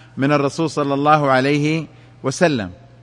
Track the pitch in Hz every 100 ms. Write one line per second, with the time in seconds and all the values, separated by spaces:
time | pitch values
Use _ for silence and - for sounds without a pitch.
0 | - - 139 147 139 - 160 151 139 139
1 | 147 151 139 131 135 147 151 160 147 -
2 | - - 131 - 170 131 90 - - -